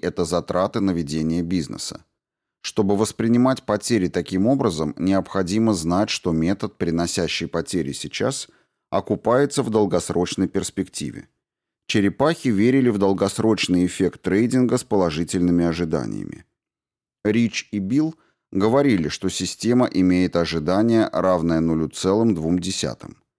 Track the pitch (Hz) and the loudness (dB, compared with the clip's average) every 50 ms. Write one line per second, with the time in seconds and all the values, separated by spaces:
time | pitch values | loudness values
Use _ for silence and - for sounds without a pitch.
0 | - 87 - - 85 78 87 85 - - 87 90 95 - - 110 98 95 85 85 | -2 -4 -2 -2 -2 0 0 -2 -2 0 0 0 0 0 0 0 0 0 0 -2
1 | 76 71 78 80 78 80 82 87 82 85 95 85 71 - - - - - - - | -2 -4 -4 -2 -2 -2 -2 -2 -2 -2 -2 -2 -4 -4 -10 -12 -12 -12 -12 -14
2 | _ _ _ _ _ _ _ _ _ _ _ _ - - - 113 101 95 101 98 | _ _ _ _ _ _ _ _ _ _ _ _ -12 -6 -2 -2 0 2 2 2
3 | 110 - - - 110 117 120 120 127 131 131 - - - 104 101 - - 120 101 | 0 0 -2 -2 0 2 4 4 4 2 0 -2 -2 -2 -2 -2 0 0 0 0
4 | 90 80 - 90 80 - 92 92 101 123 139 139 127 101 80 76 78 73 - - | 0 0 -2 -2 -4 -2 -2 0 2 2 2 2 0 0 0 0 -4 -4 -4 -2
5 | 85 95 98 95 85 - - 98 92 85 101 110 113 113 104 82 80 82 87 98 | 0 0 0 0 0 -2 -2 -2 -2 0 0 2 2 2 0 0 0 0 0 0
6 | 110 - - - - 90 82 80 80 90 101 - 110 98 _ - 90 85 82 85 | 0 -2 -4 -4 -2 -2 0 0 0 0 -2 -2 -6 -8 _ -4 -2 -2 0 -2
7 | 85 85 - 98 85 80 - - 85 - - 82 - - 95 85 73 69 69 - | -2 -2 -2 -2 -2 -2 -4 -6 -6 -4 -4 -6 -4 -4 -4 -4 -4 -4 -6 -10
8 | - - - - 107 127 139 - - - _ _ _ _ _ _ _ - - 98 | -10 -10 -6 -4 -4 -4 -4 -6 -10 -14 _ _ _ _ _ _ _ -4 -4 -4
9 | - - 104 - - 110 120 135 143 139 - 143 123 113 107 110 104 95 90 85 | -2 -2 -4 -2 0 2 2 2 2 2 0 -2 -2 0 2 2 2 2 0 -2
10 | - - 85 87 90 - - 95 95 - - 95 82 - - 98 87 - - - | -2 -2 -2 -2 -2 -2 -2 -2 -2 -2 -2 -4 -4 -4 -4 -6 -6 -6 -6 -10
11 | 73 64 57 - - _ _ _ _ _ _ _ _ _ _ _ _ - - 107 | -10 -10 -10 -12 -18 _ _ _ _ _ _ _ _ _ _ _ _ -2 0 2
12 | 98 98 - - 143 160 170 - - 127 104 95 110 127 131 139 127 120 104 98 | 2 2 2 2 0 0 0 0 -2 0 2 2 4 4 4 4 2 2 2 2
13 | 98 98 98 90 98 98 - - 107 113 107 - - - 90 87 90 87 - - | 2 2 2 2 0 -2 0 0 2 2 2 2 2 2 2 2 2 0 0 0
14 | 95 85 - - - 92 92 104 123 117 127 127 123 113 123 123 - - 110 98 | -2 -2 -2 -4 -4 0 0 2 2 2 2 2 2 2 0 -2 -2 0 2 2
15 | 90 82 76 80 85 - - 92 87 87 87 87 85 85 80 87 87 80 82 73 | 2 2 0 -2 -4 -2 -2 0 2 2 2 2 2 0 0 -2 -2 -2 -2 -4
16 | 58 53 50 50 50 50 - - - _ _ _ _ _ _ _ _ _ _ _ | -4 -4 -8 -8 -10 -12 -14 -16 -20 _ _ _ _ _ _ _ _ _ _ _
17 | _ _ _ _ - 107 107 120 117 101 - - - - 107 101 95 98 127 147 | _ _ _ _ 0 2 2 2 2 2 0 -6 -8 -6 -6 -4 -2 0 0 0
18 | 156 160 - _ _ _ _ _ _ - - 95 101 113 123 139 143 139 107 87 | 0 0 -4 _ _ _ _ _ _ -6 -2 0 2 4 4 4 4 4 2 2
19 | 76 73 - - 98 92 - - 92 - - - 101 113 123 123 123 - - 92 | 0 -2 -4 -4 -4 -4 -4 -4 -6 -6 -6 -4 0 2 2 2 2 2 2 2
20 | 90 90 90 90 90 85 - 85 85 - 82 82 76 87 92 104 113 117 113 110 | 4 4 4 4 2 2 0 0 0 0 -2 -2 0 0 2 2 2 4 4 2
21 | 107 - - 82 90 92 92 85 80 85 82 80 82 82 80 80 80 71 - - | 2 2 0 0 2 2 2 2 2 0 0 2 2 2 0 0 -2 -4 -4 -2
22 | - 92 101 110 117 113 95 80 78 82 90 87 87 92 - - - 67 57 - | 0 2 2 2 2 2 0 0 0 0 -2 0 -2 -4 -6 -4 -6 -6 -8 -10
23 | - - - _ _ _ _ | -14 -20 -20 _ _ _ _